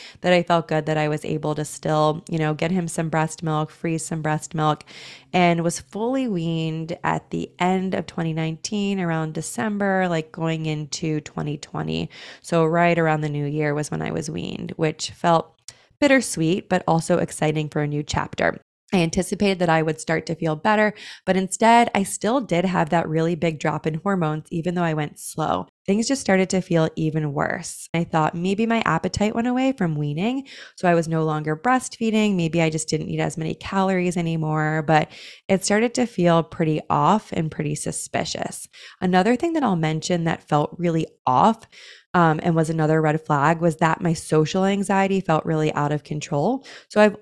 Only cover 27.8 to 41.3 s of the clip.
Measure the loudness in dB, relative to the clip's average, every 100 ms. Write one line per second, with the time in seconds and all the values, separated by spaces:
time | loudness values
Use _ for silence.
27.8 | -6 -4 0 0 0 0 -2 0 0 0
28.8 | 0 0 -2 -2 -2 0 -2 0 0 0
29.8 | -2 0 -2 -2 -2 -4 -8 -18 -20 -2
30.8 | 2 2 2 0 0 -2 -2 -2 2 0
31.8 | 0 -4 0 2 2 2 0 2 2 0
32.8 | -2 -4 -2 -2 -2 -2 -6 -6 -4 0
33.8 | 0 2 0 -2 -2 -2 -2 0 0 -2
34.8 | 2 2 2 -6 -20 -16 -2 0 2 2
35.8 | 2 0 -2 2 4 4 2 -2 0 0
36.8 | 0 2 4 2 0 -4 -4 -4 -4 -4
37.8 | -6 -8 -6 -4 -4 -6 -6 -10 -16 -20
38.8 | -20 -4 2 4 4 2 2 0 0 2
39.8 | 0 -2 -2 0 0 -2 0 0 0 -2
40.8 | 0 0 -2 _ 2